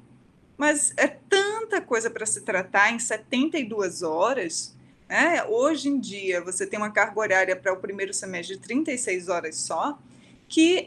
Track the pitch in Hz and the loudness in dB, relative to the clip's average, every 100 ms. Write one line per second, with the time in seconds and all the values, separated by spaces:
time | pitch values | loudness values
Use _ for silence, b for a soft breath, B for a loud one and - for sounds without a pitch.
0 | - - _ _ _ - 294 294 - - | -16 -20 _ _ _ 0 2 2 0 2
1 | 302 - - 392 403 440 440 370 - 226 | 0 0 0 2 2 -2 -2 -2 0 -2
2 | 226 - 214 208 - 190 185 202 208 233 | -2 -4 -4 -4 -2 -2 2 4 4 2
3 | - 214 - 247 302 320 220 214 185 - | -2 -6 -2 0 2 0 -2 -2 -2 -2
4 | 165 160 214 254 175 - - b b _ | -2 2 2 2 -2 -6 -10 b b _
5 | - 196 311 311 - 226 277 302 269 277 | -2 2 4 2 2 2 2 2 0 -2
6 | 196 202 190 180 175 180 196 214 208 208 | -2 -4 -2 -2 -2 -6 -4 -4 -2 2
7 | 220 214 214 185 185 185 196 185 196 196 | 2 0 2 2 2 0 -2 -2 -4 -6
8 | 196 - 196 180 175 190 - 247 320 254 | -6 -6 -6 -8 -8 -10 -4 -2 -2 -2
9 | - 185 175 175 160 156 - 165 247 294 | -2 -4 -2 -4 -4 -8 -6 -2 -2 -6
10 | b b b b - - 320 370 | b b b b -2 4 4 4